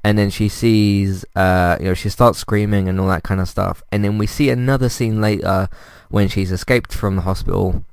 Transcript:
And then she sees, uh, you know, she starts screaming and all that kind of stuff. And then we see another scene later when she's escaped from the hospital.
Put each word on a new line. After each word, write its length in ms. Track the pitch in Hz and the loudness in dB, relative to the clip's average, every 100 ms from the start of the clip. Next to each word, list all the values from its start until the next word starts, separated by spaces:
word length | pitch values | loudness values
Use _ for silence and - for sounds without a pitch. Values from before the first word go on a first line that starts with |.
And 140 | 104 104 | 2 2
then 120 | 98 | 0
she 200 | - 104 | 0 -2
sees, 720 | - 117 107 104 101 98 92 - | 0 2 4 4 2 0 -4 -6
uh, 420 | - 92 92 90 87 | 0 2 4 2 0
you 60 | |
know, 80 | 95 | -2
she 160 | 90 104 | -2 -4
starts 300 | - 120 - | 2 2 2
screaming 500 | - 104 104 101 95 | -4 -2 0 0 0
and 100 | 92 | 0
all 80 | 95 | 0
that 160 | 90 | -2
kind 160 | - 95 | -2 -4
of 80 | 90 | -2
stuff. 340 | - 92 - - | -2 -4 -4 -6
And 140 | 101 | -2
then 140 | 101 107 | 0 0
we 100 | 107 | -2
see 220 | - 143 | 2 2
another 400 | 123 123 135 127 | 2 0 0 0
scene 320 | - 117 110 | -2 -2 0
later 480 | 107 104 - 98 95 - - - - | 0 0 0 0 -2 -8 -18 -20 -4
when 180 | 104 98 | 0 0
she's 240 | - 92 | 0 -2
escaped 420 | 92 - 123 - | -4 0 -2 0
from 220 | - 101 | -4 -2
the 60 | 95 | -2
hospital. 640 | 90 92 - 92 95 90 - | -2 -2 -2 0 0 -2 -6